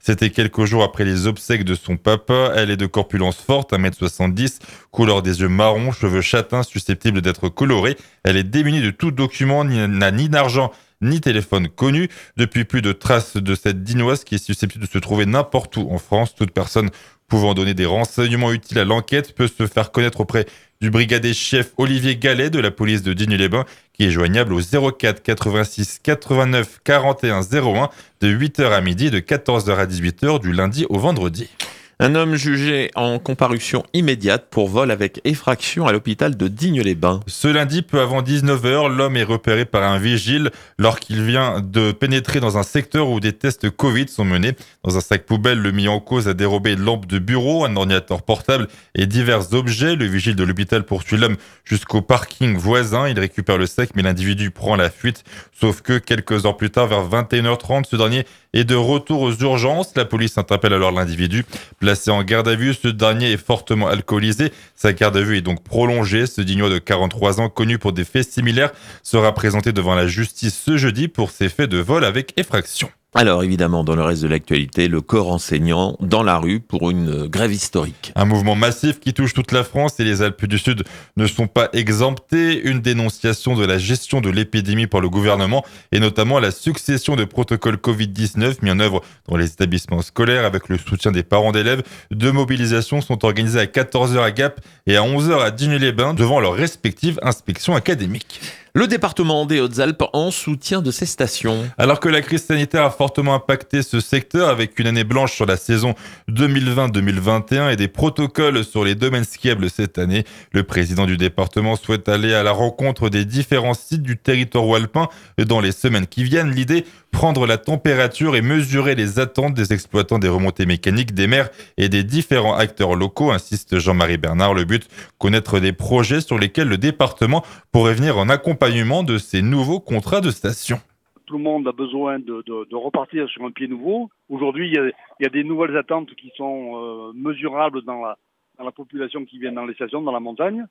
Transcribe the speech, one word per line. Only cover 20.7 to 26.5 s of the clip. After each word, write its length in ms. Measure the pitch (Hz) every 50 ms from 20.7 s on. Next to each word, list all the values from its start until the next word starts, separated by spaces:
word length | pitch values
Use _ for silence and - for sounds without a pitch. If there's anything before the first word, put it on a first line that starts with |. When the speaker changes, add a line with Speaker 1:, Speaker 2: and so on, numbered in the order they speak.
| _ _
Speaker 1:
du 120 | 107 110
brigadier 420 | 107 113 120 110 120 117 113 120 113
chef 380 | - - - - 131 120 - _
Olivier 380 | - 135 131 135 131 123 135 127
Gallet 340 | 117 117 135 131 120 135 156
de 100 | 160 151
la 120 | 113 104
police 320 | - - 110 107 110 104 92
de 100 | 95 90
Digne-les-Bains, 520 | 90 107 107 104 95 95 92 92 123 127 - - - _ _ _
qui 120 | _ 104
est 60 | 95
joignable 420 | 85 85 87 85 95 117 120 107 92
au 80 | 87
zéro 300 | 87 87 117 147 139 135
quatre 320 | 135 - - 113 101 - _
quatre-vingt-six 760 | - 110 107 - 107 101 107 107 101 - - 107 - - -
quatre-vingt-neuf 800 | _ - 147 143 - - 139 131 131 127